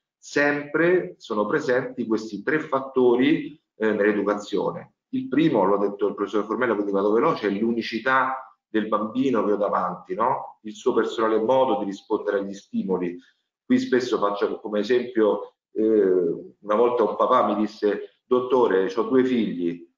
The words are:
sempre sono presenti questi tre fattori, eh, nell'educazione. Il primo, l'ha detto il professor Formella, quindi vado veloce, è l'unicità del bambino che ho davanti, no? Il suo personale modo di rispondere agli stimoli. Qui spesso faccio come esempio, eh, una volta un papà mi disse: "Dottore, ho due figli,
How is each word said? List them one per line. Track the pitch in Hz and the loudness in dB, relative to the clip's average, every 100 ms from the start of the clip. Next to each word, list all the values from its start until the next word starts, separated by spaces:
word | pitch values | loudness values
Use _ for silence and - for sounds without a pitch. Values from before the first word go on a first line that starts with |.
| _ _ | _ _
sempre | - 147 147 143 143 156 170 180 - - | -6 0 0 0 -2 0 2 2 -2 -10
sono | - 107 104 | -6 -2 0
presenti | 151 127 123 131 - 107 | 0 0 0 -2 -6 -2
questi | 107 - 101 | -2 -4 -8
tre | 127 151 | -2 -2
fattori, | - 135 - 127 123 120 139 160 - - _ - | -2 -4 -2 2 4 6 4 2 -2 -14 _ -2
eh, | 107 | 0
nell'educazione. | 101 104 104 98 101 - 92 82 82 - _ _ | 2 2 2 0 -2 -2 -4 -2 -6 -12 _ _
Il | 131 - | -6 -2
primo, | 135 160 120 95 | 2 2 4 2
l'ha | 98 | 2
detto | 101 - 101 | 0 -2 -2
il | |
professor | - 101 107 101 | -2 -2 -2 -2
Formella, | 110 123 104 | -2 0 0
quindi | 101 | -2
vado | 98 104 | 0 2
veloce, | 110 156 135 104 | 2 2 0 -2
è | |
l'unicità | 98 113 117 110 113 120 131 131 131 - _ _ | -2 -2 -2 -4 -4 0 0 0 -4 -12 _ _
del | 110 107 | -4 -2
bambino | 107 107 127 135 113 98 | -2 -2 -2 0 0 0
che | |
ho | 101 | 0
davanti, | 98 98 90 90 - | 0 -2 -4 -8 -8
no? | 92 120 135 - - | -2 -2 -2 -8 -16
Il | 107 104 | -16 -6
suo | 127 | -2
personale | 113 107 - 110 110 | 0 0 0 0 0
modo | 113 131 127 104 | 2 2 2 0
di | 98 | -4
rispondere | 95 - 107 104 101 | -8 -4 -4 -2 -2
agli | 98 | -4
stimoli. | 101 - 117 95 90 87 87 - _ _ _ - | -12 -8 -6 -2 -2 -2 -8 -16 _ _ _ 0
Qui | 127 | 0
spesso | 131 123 - 107 | 2 0 2 0
faccio | 104 101 107 - | 0 0 -2 -4
come | 110 104 | -4 -4
esempio, | 104 123 117 110 104 98 - _ _ | 0 0 0 2 2 2 -4 _ _
eh, | - 110 110 95 92 85 78 92 _ | -2 2 4 4 2 0 -4 -10 _
una | 101 107 | -2 2
volta | 120 120 | 2 2
un | 104 - | 0 2
papà | 107 123 107 | 2 2 2
mi | 104 | 0
disse: | 107 - 104 95 - _ | -2 0 -2 -2 -6 _
"Dottore, | - 123 127 127 113 95 92 117 | -2 0 2 2 4 2 0 -2
ho | |
due | 110 131 | 2 2
figli, | 127 120 98 85 85 85 - | 4 2 0 -2 -4 -6 -12